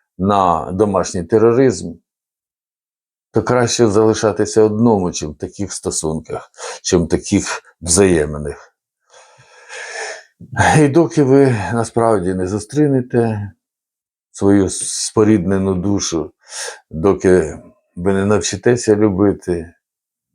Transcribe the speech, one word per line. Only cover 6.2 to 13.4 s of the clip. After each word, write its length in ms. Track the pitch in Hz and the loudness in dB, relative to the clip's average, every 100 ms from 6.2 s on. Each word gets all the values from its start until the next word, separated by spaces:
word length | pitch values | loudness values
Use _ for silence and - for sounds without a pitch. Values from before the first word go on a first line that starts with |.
| - - - - - - | -8 -14 -14 -16 -14 -10
чим 200 | - 90 | -2 0
в 40 | 80 | 0
таких 540 | 87 - 101 - - _ - | -4 0 -2 -2 -10 _ -12
взаєминах. 920 | 82 95 98 82 76 73 73 - - _ _ _ _ - _ _ _ - - - - - - - - _ - - - 151 | -2 2 4 2 0 -6 -10 -12 -18 _ _ _ _ -20 _ _ _ -20 -20 -16 -14 -12 -12 -14 -20 _ -10 -2 2 4
І 80 | 147 | 4
доки 360 | 151 156 156 | 4 2 2
ви 320 | 131 139 135 110 90 | 4 6 4 2 -2
насправді 600 | 117 113 117 113 101 90 | -4 -2 0 2 2 0
не 140 | 92 92 | -4 -4
зустрінете 1040 | 104 - 143 147 131 123 120 113 107 | -6 -4 -2 0 0 0 -2 0 -2